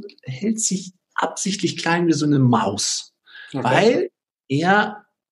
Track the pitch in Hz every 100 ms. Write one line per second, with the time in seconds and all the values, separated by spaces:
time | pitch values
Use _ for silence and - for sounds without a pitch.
0 | - - - 131 214 220 - 180 - -
1 | _ - 165 - 196 196 165 - 165 170
2 | 170 147 151 143 127 117 104 104 - -
3 | - _ _ - - 139 120 147 208 294
4 | 359 - _ _ - 139 170 202 - -
5 | - _ _